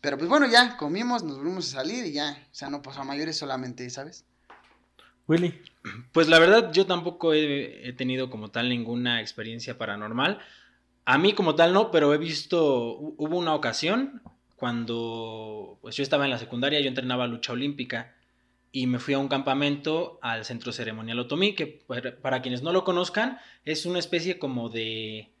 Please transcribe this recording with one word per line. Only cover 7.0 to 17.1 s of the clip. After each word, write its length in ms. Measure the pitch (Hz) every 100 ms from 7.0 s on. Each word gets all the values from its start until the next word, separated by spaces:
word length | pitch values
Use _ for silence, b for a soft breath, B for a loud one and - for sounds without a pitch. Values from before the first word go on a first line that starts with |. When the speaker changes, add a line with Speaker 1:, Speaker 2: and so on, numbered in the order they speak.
| 170 165 170
Speaker 3:
he, 540 | 156 151 143 117 - 123
he 60 |
tenido 360 | 123 127 131 131
como 220 | 117 107
tal 180 | 117 123
ninguna 520 | 120 117 120 123 117
experiencia 560 | 110 - 110 117 123 117
paranormal. 640 | 110 104 107 117 151 202 B B B B B _ -
A 120 | 135
mí 160 | 190
como 220 | 208 175 151
tal 180 | 165
no, 160 | 185 214
pero 220 | 175 147
he 40 | 147
visto, 800 | 165 151 - 175 156 127 117 -
hu-, 180 | 151 -
hubo 200 | 151 175
una 180 | 170 151
ocasión 680 | 135 113 156 220 277 - - _ _ _
cuando, 1200 | 123 120 117 117 117 113 113 110 110 107 98 104
pues, 140 | 110 110
yo 80 |
estaba 220 | 139 147 139
en 60 |
la 60 | 120
secundaria, 420 | 117 120 135 147
yo 60 | 139
entrenaba 360 | 127 127